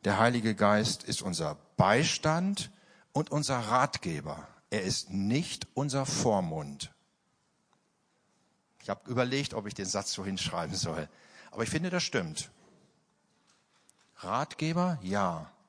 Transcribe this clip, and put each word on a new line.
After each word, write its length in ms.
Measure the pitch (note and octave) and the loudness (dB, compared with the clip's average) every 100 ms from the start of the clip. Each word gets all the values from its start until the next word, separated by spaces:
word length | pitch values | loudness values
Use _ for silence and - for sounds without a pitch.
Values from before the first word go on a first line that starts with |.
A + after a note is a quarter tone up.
Der 140 | G2+ G2 | 2 4
Heilige 360 | A#2 A#2+ A2 | 4 4 0
Geist 480 | G2+ G#2 G#2 G#2+ - | 4 6 6 2 -2
ist 180 | - A2+ | -4 -4
unser 340 | - E2+ D#2 D#3 - - | -4 -2 -2 -4 -12 2
Beistand 920 | F#2 A2+ E3 - D#3 D#3+ F#3+ G3+ - - _ - _ | 6 6 4 0 0 2 0 -2 -6 -12 _ -20 _
und 180 | - D3+ | -6 -2
unser 280 | D3 C#3+ B2+ | -2 0 -2
Ratgeber. 880 | G#2+ B2 C3 - F2+ D2+ C#2+ D2 - - _ | 2 4 4 2 -4 -4 -6 -8 -12 -20 _
Er 140 | A2 | -2
ist 260 | F#2 - - | 0 -2 -2
nicht 560 | F#2+ G2 C3 F3 - - | -2 0 0 -2 -8 -6
unser 320 | - C#3+ C3+ | -4 -2 0
Vormund. 880 | C3+ - B2 G2+ E2+ D#2+ C#2+ C#2+ - _ _ _ _ _ _ _ _ _ _ _ _ _ _ _ _ _ _ _ | -2 0 4 4 2 -4 -6 -10 -12 _ _ _ _ _ _ _ _ _ _ _ _ _ _ _ _ _ _ _
Ich 80 | - | -8
habe 200 | G2 - | -8 -2
überlegt, 440 | B2 B2 C3+ C#3+ | 0 2 0 -2
ob 120 | - G#2 | -4 -6
ich 60 | |
den 140 | - F#2 | -6 -4
Satz 260 | G2+ G2+ | -4 -4
so 100 | - | -6
hinschreiben 540 | G2 F#2+ E2 E2+ E2 G2 | -4 -4 -2 -2 -4 -4
soll. 320 | E2+ D#2+ D2+ - - - - | -4 -4 -6 -12 -20 -20 -16
Aber 100 | G2+ | -6
ich 80 | A2+ | -2
finde, 180 | D#3 F3+ | -2 -2
das 140 | F3+ | -2
stimmt. 480 | - B2+ E2+ D#2 - _ - _ _ _ _ _ _ _ _ _ _ _ _ _ _ - | -2 -2 -2 -6 -10 _ -20 _ _ _ _ _ _ _ _ _ _ _ _ _ _ -12
Ratgeber, 840 | F#2 A2+ D3+ - D#3 E3 F3+ D#3 | -4 -2 -2 -4 -2 2 2 0
ja. 500 | G2+ G3+ F#3+ E2 D#2 _ | 0 2 2 0 -8 _